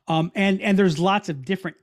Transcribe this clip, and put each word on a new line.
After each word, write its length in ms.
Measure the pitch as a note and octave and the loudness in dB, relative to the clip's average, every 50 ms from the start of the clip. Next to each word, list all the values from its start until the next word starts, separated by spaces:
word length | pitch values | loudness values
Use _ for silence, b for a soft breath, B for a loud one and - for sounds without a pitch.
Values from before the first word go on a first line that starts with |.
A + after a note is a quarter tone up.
| _ | _
Um, 240 | - E3 D#3+ D#3+ F3 - | -2 -2 0 -2 -2 -2
and, 260 | G#3 G3 G3 G3 F#3+ | 0 0 2 0 0
and 160 | - G#3 G3 | 0 2 2
there's 220 | F#3+ G3+ F#3 D#3 C#3+ | 4 4 4 2 2
lots 280 | E3+ F#3+ G3 G#3 - | 0 0 0 0 -2
of 160 | - D3+ C3+ B2+ | -4 -8 -8 -6
different 320 | D3+ F#3+ F#3 - E3+ - _ | -6 -6 -6 -6 -8 -12 _